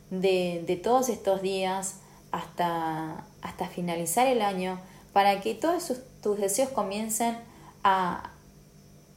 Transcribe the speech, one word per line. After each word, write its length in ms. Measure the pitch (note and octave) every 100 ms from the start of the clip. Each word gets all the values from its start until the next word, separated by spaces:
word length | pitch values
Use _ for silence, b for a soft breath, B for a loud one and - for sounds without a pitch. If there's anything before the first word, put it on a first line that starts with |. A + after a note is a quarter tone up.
| -
de, 540 | F#3 F#3+ F#3 F3+ E3+ E3
de 80 | F3
todos 320 | A3 B3+ A#3+
estos 340 | G#3+ G3 F#3+
días 540 | F#3+ F#3+ F#3 F#3+ F#3 - B B -
hasta, 920 | F3 - - E3+ E3+ D#3+ D#3 D#3+ D#3+ - -
hasta 260 | F#3 - F3+
finalizar 600 | - F3 E3+ E3 - C4
el 140 | B3
año, 380 | G3+ F#3 F#3 F#3 B B B
para 260 | G3 G3+ G3
que 140 | A3 G#3+
todos 260 | D#4+ F4
sus, 180 | - B3+ - -
tus 160 | G#3+ G3+
deseos 320 | G3 G3 C4
comiencen 680 | A3 G3 G3+ A3 G#3+ A#3 A#3 B B B B
a, 480 | G3+ F#3+ F3+ - - - - - - - - - -